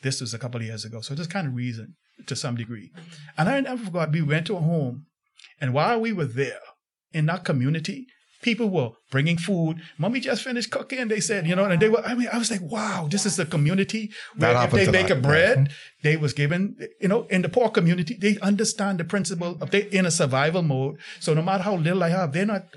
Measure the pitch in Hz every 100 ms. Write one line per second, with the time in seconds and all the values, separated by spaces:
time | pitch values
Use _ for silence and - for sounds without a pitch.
0 | 131 131 120 110 113 120 110 110 110 113
1 | - 139 170 196 147 123 123 113 110 -
2 | _ - - 123 139 120 113 110 92 175
3 | - - - - 175 277 262 254 208 175
4 | 156 165 147 156 165 190 160 170 131 123
5 | - _ _ _ - - 131 131 180 233
6 | 226 196 139 120 131 - - - _ _
7 | _ 160 151 180 - 139 127 160 160 262
8 | 254 _ _ _ 240 220 220 185 160 -
9 | _ 135 156 170 175 180 160 165 - -
10 | 180 254 262 240 262 240 - 277 220 262
11 | 233 214 - 202 165 185 196 170 220 214
12 | 226 240 240 240 226 202 170 220 214 190
13 | 151 202 208 165 165 165 147 190 190 220
14 | 214 - - - 113 123 120 107 104 95
15 | 95 135 135 156 190 185 139 - - _
16 | 151 160 147 147 147 175 196 - - -
17 | 190 214 - 185 180 247 220 202 170 180
18 | 165 247 202 208 190 202 220 - 202 185
19 | 170 202 190 180 175 175 147 202 208 196
20 | 180 165 147 131 151 180 160 131 135 151
21 | - - - 156 175 196 185 185 156 185
22 | 170 185 165 156 208 196 -